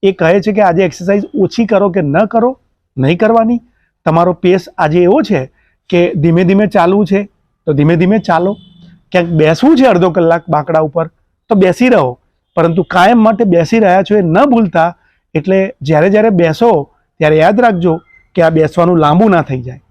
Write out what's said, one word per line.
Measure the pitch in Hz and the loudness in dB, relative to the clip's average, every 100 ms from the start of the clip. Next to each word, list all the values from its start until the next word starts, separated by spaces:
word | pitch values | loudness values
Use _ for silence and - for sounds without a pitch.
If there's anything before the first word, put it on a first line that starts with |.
એ | 196 | -4
કહે | 185 165 196 | 0 0 0
છે | 214 | 0
કે | 202 | 0
આજે | 196 170 | 0 0
એક્સરસાઇઝ | 185 - 180 202 - 294 | -2 -4 -4 -4 -4 -4
ઓછી | 190 - 220 | -4 -2 -2
કરો | 202 202 | 0 0
કે | 185 | -2
ન | 147 151 214 | -2 -2 0
કરો, | 233 240 262 _ _ _ - | -2 -2 -6 _ _ _ -4
નહીં | 131 175 | -2 0
કરવાની. | 220 233 226 240 - _ _ _ 165 | 0 0 0 -4 -8 _ _ _ -2
તમારો | 160 180 | 0 0
પેસ | 175 180 185 - - | 0 0 0 -4 -6
આજે | 160 175 | -2 0
એવો | 175 254 | 2 2
છે | 214 165 131 _ _ _ - | 0 -4 -6 _ _ _ -4
કે | 175 175 165 | -2 0 0
ધીમે | 165 165 | 0 2
ધીમે | 185 196 208 | 2 0 0
ચાલવું | 202 170 202 190 | 0 0 0 0
છે | 190 202 _ _ _ - | -2 -6 _ _ _ -6
તો | |
ધીમે | 143 147 170 | 0 0 0
ધીમે | 180 214 | 0 -2
ચાલો, | - 165 185 208 - _ - - _ | 0 -2 -2 -6 -14 _ -20 -20 _
ક્યાંક | 185 170 | -4 -2
બેસવું | 160 156 165 277 294 | 0 0 2 2 4
છે | 262 | 2
અડધો | 180 180 | 2 0
કલાક | 165 165 165 165 | 0 0 0 -2
બાંકડા | 151 151 160 | -4 -2 -2
ઉપર | 156 165 160 _ _ _ - | -2 -4 -8 _ _ _ -4
તો | 208 | 0
બેસી | 185 175 254 | 0 2 2
રહો, | 220 131 123 _ _ _ - | 2 0 -6 _ _ _ -2
પરંતુ | 165 165 | -2 0
કાયમ | 165 180 190 240 | -2 0 2 2
માટે | 220 208 | 2 0
બેસી | 220 170 160 226 | 0 0 0 0
રહ્યા | 202 185 | 2 0
છો | 190 208 | 0 0
એ | |
ન | 175 175 285 | 0 0 2
ભૂલતા. | 233 202 165 170 - _ _ _ | 0 0 0 -2 -4 _ _ _
એટલે | 156 156 190 190 - | -6 -2 -2 -2 -6
જ્યારે | 139 151 180 | -2 0 2
જ્યારે | 208 226 | 2 0
બેસો | 185 170 156 233 170 139 _ _ - | 2 0 0 0 0 -4 _ _ -4
ત્યારે | 151 156 | 0 2
યાદ | 165 214 | 2 2
રાખજો | 240 180 175 160 - _ _ - | 0 0 -2 -4 -6 _ _ 0
કે | |
આ | 165 | 0
બેસવાનું | 160 156 175 170 175 | 2 0 0 0 2
લાંબુ | 147 165 220 | 2 2 2
ના | 175 | 2
થઈ | 139 127 | -2 -6
જાય | 123 131 _ | -10 -16 _